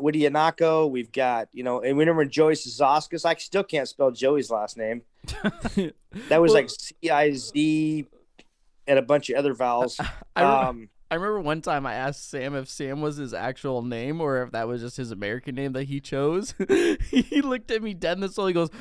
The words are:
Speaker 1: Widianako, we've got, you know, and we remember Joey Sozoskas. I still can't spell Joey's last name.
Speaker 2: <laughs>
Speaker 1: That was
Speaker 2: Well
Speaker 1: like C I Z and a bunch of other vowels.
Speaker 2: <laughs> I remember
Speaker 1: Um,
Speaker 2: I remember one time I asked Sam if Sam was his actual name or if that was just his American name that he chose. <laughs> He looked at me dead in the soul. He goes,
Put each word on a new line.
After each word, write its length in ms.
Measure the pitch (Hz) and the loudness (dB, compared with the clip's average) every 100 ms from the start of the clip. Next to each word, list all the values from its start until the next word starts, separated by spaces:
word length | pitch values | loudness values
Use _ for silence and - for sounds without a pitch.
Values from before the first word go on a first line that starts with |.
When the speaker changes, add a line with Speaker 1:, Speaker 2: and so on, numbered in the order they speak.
Speaker 1:
Widianako, 880 | 147 151 143 151 160 160 165 160 156 | 0 2 2 4 2 4 2 4 2
we've 220 | 127 113 | 0 -6
got, 380 | 135 127 117 107 | -2 0 0 -4
you 120 | - | -8
know, 180 | 123 123 | -4 -2
and 160 | 123 139 | 0 2
we 60 | |
remember 220 | 160 160 139 | 4 4 0
Joey 280 | 147 160 | 4 4
Sozoskas. 720 | 151 127 117 139 151 - 165 170 | 2 -4 0 4 4 0 -2 -2
I 100 | 160 | -2
still 280 | - 196 | -2 -4
can't 240 | 196 151 127 | -2 -4 -4
spell 220 | - 135 | 0 0
Joey's 380 | 117 135 147 127 | 2 2 2 0
last 280 | 110 104 117 | -4 -4 -6
name. 240 | 110 120 - _ - | -6 -6 -10 _ -14
Speaker 2:
<laughs> 160 | - 208 - - 202 170 - _ 202 262 | -4 -4 -4 -4 -2 -4 -8 _ -14 2
Speaker 1:
That 120 | 160 | 6
was 120 | 170 | 8
Speaker 2:
Well 80 | 208 | 6
Speaker 1:
like 60 | 120 | 4
C 400 | - - - 160 | -8 -14 -8 0
I 220 | 147 151 | 4 2
Z 720 | 131 - 147 156 156 156 156 139 _ _ _ _ _ _ _ - | 0 -6 0 2 2 0 -2 -6 _ _ _ _ _ _ _ 2
and 100 | 135 | 2
a 20 | |
bunch 280 | 123 143 135 | 4 0 2
of 60 | 127 | 0
other 160 | 143 | 0
vowels. 460 | 120 123 120 123 - - - | 0 0 2 0 -2 -8 -8
Speaker 2:
<laughs> 180 | - - | -8 2
I 60 | |
remember 240 | 139 135 131 | 4 4 2
Speaker 1:
Um, 240 | 117 107 _ - | -4 -14 _ -6
Speaker 2:
I 40 | 165 | -4
remember 240 | 202 208 | -2 -2
one 200 | 151 160 | -2 -2
time 240 | 175 147 135 | -2 -4 -2
I 80 | |
asked 360 | 113 135 139 - | -4 -4 -6 -10
Sam 260 | 139 135 139 | -8 -6 -6
if 140 | 131 | -8
Sam 320 | - 139 143 | -8 -6 -4
was 160 | 151 147 | -4 -4
his 160 | 131 | -8
actual 480 | 95 120 131 143 123 | -6 -6 -6 -4 -4
name 380 | 123 117 131 165 | -4 -6 -6 -2
or 200 | 151 131 | 0 0
if 80 | 120 | -2
that 160 | 113 117 | -4 -4
was 140 | 120 | -4
just 140 | 120 - | -8 -8
his 140 | 120 | -8
American 440 | 101 104 123 143 127 | -6 -4 -4 -6 -6
name 180 | 139 | -4
that 100 | 131 | -4
he 160 | 139 139 | -6 -6
chose. 560 | - 139 143 180 226 - | -6 0 0 0 -4 -6
<laughs> 500 | 190 381 349 294 - | 2 4 4 0 2
He 320 | 269 - 285 | 2 2 0
looked 280 | 277 254 - | 0 -4 -2
at 120 | 226 | -4
me 100 | 214 | -4
dead 240 | 175 165 180 | -4 -2 -2
in 40 | |
the 80 | 196 | -4
soul. 180 | 208 190 | -2 0
He 60 | |
goes, 160 | 170 165 233 | 2 0 -4